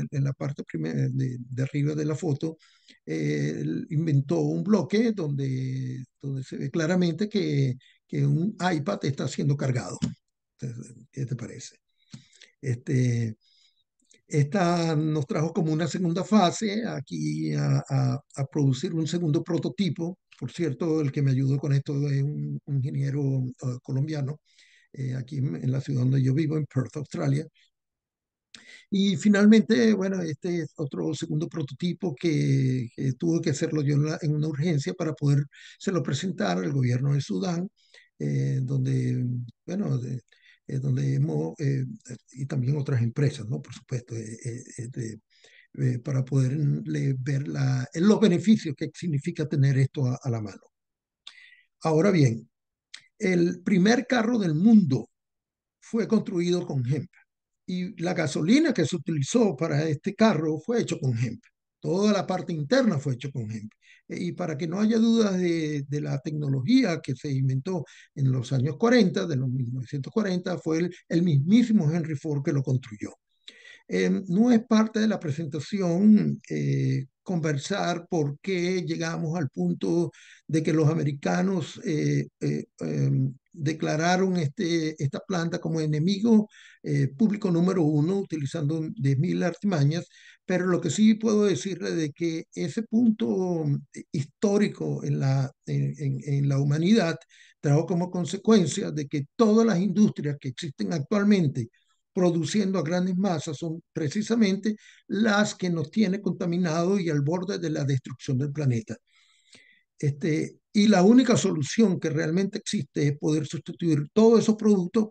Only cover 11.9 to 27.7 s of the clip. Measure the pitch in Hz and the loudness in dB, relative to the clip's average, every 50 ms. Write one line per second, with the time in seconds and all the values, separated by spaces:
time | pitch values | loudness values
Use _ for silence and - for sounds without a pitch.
11.9 | _ _ _ _ - - - _ _ _ - - _ _ 147 135 120 120 - - | _ _ _ _ -20 -20 -20 _ _ _ -20 -20 _ _ -6 -6 -6 -4 -4 -2
12.9 | 143 127 127 123 120 117 117 110 107 - _ _ _ _ _ _ _ _ _ _ | 0 2 2 2 2 0 -2 -2 -4 -8 _ _ _ _ _ _ _ _ _ _
13.9 | _ _ _ _ _ _ _ _ - 147 143 147 - 202 175 170 175 175 165 165 | _ _ _ _ _ _ _ _ 0 0 0 2 0 0 0 2 2 0 0 0
14.9 | 160 147 156 156 151 156 139 - - 156 151 165 - 208 165 156 156 156 175 - | 0 0 0 0 0 -2 -2 -2 -2 -2 -2 -2 -2 -2 0 0 0 0 -2 -2
15.9 | - 180 185 165 165 190 180 - 214 214 185 170 - - - - 196 220 240 185 | -2 -2 -2 -2 -2 -2 0 2 4 4 4 4 2 0 -4 -4 -4 -4 -4 -6
16.9 | 156 151 139 - 180 156 - - 151 156 160 156 151 147 143 143 139 139 - - | -6 -8 -8 -8 -8 -6 -4 -4 -4 -4 -4 -4 -2 -2 0 0 0 0 0 -2
17.9 | 139 135 131 127 127 131 - _ - - 135 - - 156 143 135 127 - - 196 | 0 0 0 0 -2 -4 -6 _ -10 -8 -8 -4 -2 2 2 2 2 0 -2 -4
18.9 | 170 160 160 - 175 175 175 156 147 165 - - 170 156 - 160 - - 202 170 | -2 -4 -2 -2 -2 -2 0 0 0 0 0 -2 -2 -2 -2 -4 -4 -2 -2 -2
19.9 | 135 - 165 175 190 - _ _ _ _ 143 123 - - 170 156 131 - 180 165 | -2 -4 -6 -8 -8 -12 _ _ _ _ -12 -10 -6 -4 -4 -4 -4 -4 -2 -2
20.9 | 156 160 151 139 143 147 143 139 135 131 135 131 139 143 - 143 139 139 - - | 0 0 -2 -2 -2 0 0 2 2 2 2 0 0 0 0 0 0 0 0 -2
21.9 | 143 139 143 147 139 139 139 143 147 147 147 147 143 143 - - 143 139 123 139 | -4 -2 -2 0 0 0 -2 -2 -4 -4 -6 -6 -6 -8 -6 -4 -2 -2 -2 -2
22.9 | 139 139 139 139 135 147 143 135 135 135 127 127 127 - - 127 120 127 - - | -2 -4 -4 -2 -2 -2 0 0 0 -2 -2 -4 -6 -8 -8 -8 -8 -8 -8 -6
23.9 | 135 131 143 156 156 147 135 127 151 - _ _ _ _ _ _ _ _ _ _ | -4 -2 -2 -2 -4 -4 -4 -6 -6 -10 _ _ _ _ _ _ _ _ _ _
24.9 | - - 131 127 127 131 127 127 151 139 127 156 - - - 127 131 135 - - | -12 -10 -8 -6 -6 -8 -8 -8 -4 -4 -2 -2 -4 -4 -2 -2 -2 -2 -2 -4
25.9 | 139 127 123 127 135 139 131 131 131 156 160 143 156 156 143 - - 131 123 113 | -2 0 0 2 2 2 2 2 2 2 0 0 -2 -2 -4 -2 -2 -4 -4 -4
26.9 | - 151 139 - - 170 160 143 135 143 160 - - _ _ _ | -6 -10 -10 -8 -6 -4 -2 0 0 -2 -4 -8 -14 _ _ _